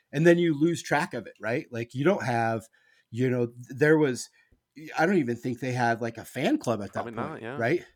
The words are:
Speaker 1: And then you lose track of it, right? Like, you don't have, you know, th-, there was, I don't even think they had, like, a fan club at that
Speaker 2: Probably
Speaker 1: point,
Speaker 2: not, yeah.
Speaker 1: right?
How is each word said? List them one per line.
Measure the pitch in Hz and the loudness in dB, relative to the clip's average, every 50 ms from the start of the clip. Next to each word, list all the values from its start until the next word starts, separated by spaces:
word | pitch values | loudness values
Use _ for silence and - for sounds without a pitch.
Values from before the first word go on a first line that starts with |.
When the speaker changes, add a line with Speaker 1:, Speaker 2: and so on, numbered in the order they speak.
| _ _ | _ _
Speaker 1:
And | - 151 165 | 0 4 6
then | 170 170 175 | 6 6 6
you | 175 170 151 139 | 4 2 2 2
lose | 156 170 165 160 | 2 0 0 -2
track | - - 151 147 170 - - | -2 -2 0 0 0 -2 -6
of | 117 98 | -8 -10
it, | - - - | -12 -12 -8
right? | 104 110 120 151 - - | -6 -4 -4 -4 -6 -6
Like, | 120 113 120 - - | -8 -8 -8 -6 -4
you | 127 143 | 0 2
don't | 175 202 - - | 2 2 2 0
have, | 131 117 117 113 113 113 110 - - _ _ _ _ _ _ _ _ | -2 0 0 0 0 -2 -2 -6 -10 _ _ _ _ _ _ _ _
you | 117 113 127 131 | -4 -2 0 0
know, | 123 123 120 | 0 0 -2
th-, | 117 - 123 - - | -2 -4 -10 -16 -10
there | 139 120 151 151 160 151 | -2 2 4 6 6 6
was, | 151 135 123 - - - _ _ _ _ _ _ _ _ _ 139 160 143 123 | 4 2 0 -2 -8 -14 _ _ _ _ _ _ _ _ _ -20 -16 -6 -2
I | 135 156 | 0 2
don't | 180 208 175 | 4 4 2
even | 135 120 117 | 2 0 -2
think | 117 - 131 120 123 | -4 -4 -6 -6 -6
they | 139 127 123 | -6 -4 -2
had, | 127 120 117 117 110 | 0 0 0 0 0
like, | 120 110 - | -4 -6 -8
a | 107 98 | -10 -14
fan | - - 127 147 226 302 | -12 -6 -2 0 0 0
club | 302 - 131 113 101 | 0 0 -2 -4 -4
at | 98 98 - | -4 -8 -8
that | 113 113 | -8 -8
Speaker 2:
Probably | 120 110 | -8 -8
Speaker 1:
point, | 117 131 151 156 | -8 -8 -8 -8
Speaker 2:
not, | - | -10
yeah. | 113 117 135 | -10 -8 -4
Speaker 1:
right? | 139 113 120 120 - - - _ | -2 0 0 0 0 -2 -6 _